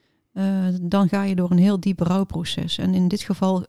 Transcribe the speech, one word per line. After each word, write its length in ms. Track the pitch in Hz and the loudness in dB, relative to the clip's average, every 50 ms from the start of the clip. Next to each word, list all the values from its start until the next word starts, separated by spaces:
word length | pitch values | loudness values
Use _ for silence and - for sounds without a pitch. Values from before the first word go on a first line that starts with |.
| _ _ _ _ _ _ | _ _ _ _ _ _
eh, 360 | _ 185 190 196 196 190 185 185 180 180 | _ -4 -2 -2 0 0 0 -2 -2 -2
dan 260 | 175 175 185 196 202 175 | -2 0 2 2 2 2
ga 140 | - 196 196 | 2 0 -2
je 120 | 196 190 | -2 0
door 160 | 180 180 180 | 0 0 2
een 60 | 180 175 | 4 6
heel 220 | 180 202 208 190 | 6 6 4 2
diep 200 | 170 196 190 - | 0 -2 -2 0
rouwproces. 800 | 180 170 180 190 196 - - 160 170 - - - - 170 - - | 0 0 0 0 -2 -2 -4 -6 -6 -6 -6 -6 -6 -6 -6 -4
En 160 | - 185 185 | -2 0 0
in 140 | 180 180 180 | 2 2 0
dit 140 | 180 208 | 0 -2
geval 440 | - - 196 - - 190 190 185 185 | -4 -6 -4 -2 0 0 0 -2 -4